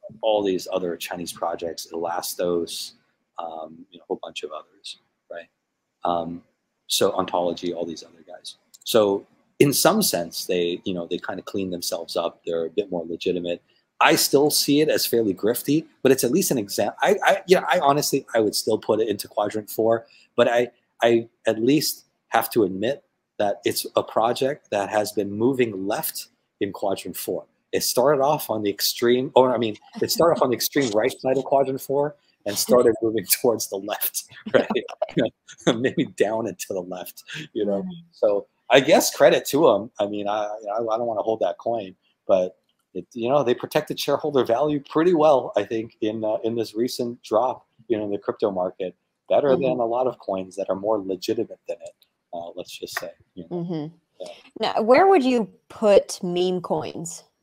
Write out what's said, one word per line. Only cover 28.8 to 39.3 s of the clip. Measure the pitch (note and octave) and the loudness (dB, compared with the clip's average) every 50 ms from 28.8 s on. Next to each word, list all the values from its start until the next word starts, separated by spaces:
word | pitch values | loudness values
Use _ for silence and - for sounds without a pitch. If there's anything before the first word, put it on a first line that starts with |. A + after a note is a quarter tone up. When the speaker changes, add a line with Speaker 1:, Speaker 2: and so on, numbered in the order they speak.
| - - - - A#2+ A#2+ A#2+ B2+ C3 B2 - | -4 -4 -2 0 2 2 4 2 2 4 4
Speaker 1:
or, | B2 C3 B2+ B2 | 4 6 6 2
I | A2+ | 0
mean, | A#2+ A2 G2+ - _ - - A3 | -2 -2 -4 -8 _ -20 -6 -6
it | - - | -4 -2
started | - - E3 E3+ D3+ | 0 2 4 4 4
off | B2 | 4
on | D3+ B2+ | 2 2
the | A#2 | 2
extreme | - - - - D3 C#3 A#2 | 0 -2 -2 0 0 0 2
right | G2+ G#2+ A2+ C3 - - | 0 0 0 0 -2 -2
side | - C3 C3+ | -2 0 0
of | C3+ C3 | 0 0
quadrant | - C#3+ C3+ C#3 C3 C3+ C3 | 2 2 2 2 0 -2 -6
four | - - C3+ C#3 C#3+ D3+ - _ _ _ _ _ _ | -6 -4 -2 -2 -2 -2 -4 _ _ _ _ _ _
and | G#2 G#2 | -6 -4
started | - - - B2+ B2 A#2+ A#2 G#2+ - | -4 0 4 4 6 6 6 4 4
Speaker 2:
<laughs> | |
Speaker 1:
moving | A#2 A2+ A2 A2 F2+ | 0 -2 -2 -2 -2
towards | - - - - B2 A2 A2+ - - | -2 -4 0 2 2 2 0 -4 -6
the | G2+ | -6
left, | G2 G2 G#2 G2 - - - - - - - - - | -8 -6 -6 -6 -6 -6 -6 -8 -8 -12 -12 -18 -16
<laughs> | - G#3+ - | -10 0 2
right? | B2 - - G#3 F#3+ - - - - - - | 2 2 2 -2 -4 -4 -6 -8 -8 -8 -2
Speaker 2:
Okay. | - D3+ A#2+ G#2+ - _ _ | 0 0 0 0 -2 _ _
Speaker 1:
<laughs> | - - - - E3+ B2 A2+ | -20 -20 -2 0 0 2 2
Maybe | B2+ C#3 - - C3+ | 0 -2 0 0 -2
down | G#2+ - - G#2+ G2+ A2 A2+ A#2 | -4 0 0 0 0 2 -2 -4
and | G#2 F2+ - | -4 -6 -8
to | - - | -10 -8
the | G#2 F#2 | -6 -8
left, | F2+ F2+ F#2 F2+ F2 - - - - - - D3+ D3+ - | -6 -8 -10 -12 -12 -14 -16 -20 -20 -16 -14 -14 -14 -10
you | _ A2 G#2 | _ -4 -2
know? | G2+ G2 G2 | 0 0 -2
Speaker 2:
Mm. | F#2+ - F3+ E3+ - _ | -4 -6 -10 -12 -18 _
Speaker 1:
So | _ - - G#2+ G#2 G2+ - - _ _ _ - | _ 0 0 2 2 0 -4 -8 _ _ _ 4
I | A#2+ C#3 | 6 6
guess | C3 C#3+ F#3 A#3+ - - - | 6 6 4 4 4 2 2
credit | - C#3+ D#3 | 4 6 6